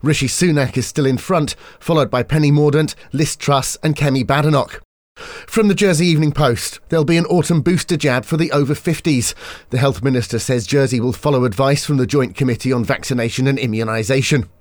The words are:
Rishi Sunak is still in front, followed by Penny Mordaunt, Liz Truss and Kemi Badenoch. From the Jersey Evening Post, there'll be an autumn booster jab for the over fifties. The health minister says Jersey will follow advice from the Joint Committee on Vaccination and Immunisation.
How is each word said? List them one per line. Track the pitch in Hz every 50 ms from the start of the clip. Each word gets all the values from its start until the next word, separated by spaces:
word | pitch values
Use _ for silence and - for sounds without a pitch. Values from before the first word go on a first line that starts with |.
Rishi | - 135 151 - 139 123
Sunak | - - 180 180 156 147 135 120 -
is | 131 123 -
still | - - 147
in | 131 131 120
front, | - - 190 170 151 127 - - - - - -
followed | - - 165 160 139 104
by | - 127 120
Penny | - 143 156 151 143
Mordaunt, | 143 147 147 151 139 151 156 147 - - - - -
Liz | 139 156 143 -
Truss | - - - 143 135 127 - - - -
and | 160 151
Kemi | - 151 143 131 135 123
Badenoch. | 92 135 143 147 156 156 139 - - - - - _ _ _ _ _ _ - - - - - - -
From | - - 220 208
the | 196
Jersey | - 208 196 180 147 170 180
Evening | 165 151 160 151 143
Post, | - 151 131 120 104 - - - - - -
there'll | - 165 156
be | 143 170
an | 170 175 -
autumn | - 175 151 - 175 160
booster | 135 170 185 170 - - 180
jab | 147 - 147 127 127 117
for | - 165
the | 156 165 -
over | 127 143 147 127 147
fifties. | - - - 165 - - 170 151 127 107 - - - - - - - - -
The | - 127
health | 123 139 131 - 101
minister | 139 131 123 110 - - 113
says | - - 135 123 107 -
Jersey | - 143 135 131 135 123
will | 110 127 117
follow | - - 151 147 131 123
advice | 127 101 - 139 135 143 143 -
from | - 151
the | 135 127
Joint | - - 147 131 110 90
Committee | - 143 127 120 110 - 127 131
on | 123 113
Vaccination | 92 139 - - - 131 123 117 117 - - 131 135
and | 139 131
Immunisation. | 127 120 107 110 113 110 110 113 110 98 135 131 123 - 156 139 104 - - _